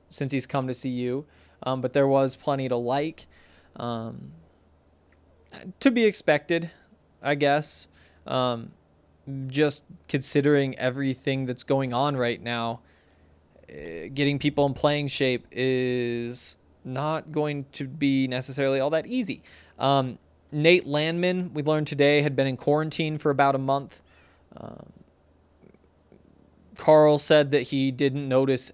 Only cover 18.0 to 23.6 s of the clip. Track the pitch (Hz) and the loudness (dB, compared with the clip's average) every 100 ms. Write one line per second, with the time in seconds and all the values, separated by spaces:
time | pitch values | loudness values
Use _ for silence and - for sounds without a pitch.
18 | 143 135 131 127 131 131 135 135 139 160 | 0 2 0 -2 -6 -2 0 2 2 0
19 | 151 254 196 - - - - - 131 139 | -2 -4 -4 -6 -14 -20 -20 -2 2 2
20 | 131 113 _ _ _ 151 156 180 139 147 | 0 -6 _ _ _ 0 4 4 4 -2
21 | 160 170 180 180 180 151 147 156 147 143 | 0 0 0 0 -4 -4 0 0 0 2
22 | 143 147 147 135 135 123 - 147 156 - | 4 4 2 0 0 0 0 2 0 -4
23 | 160 151 156 139 139 135 | -4 -2 0 2 2 2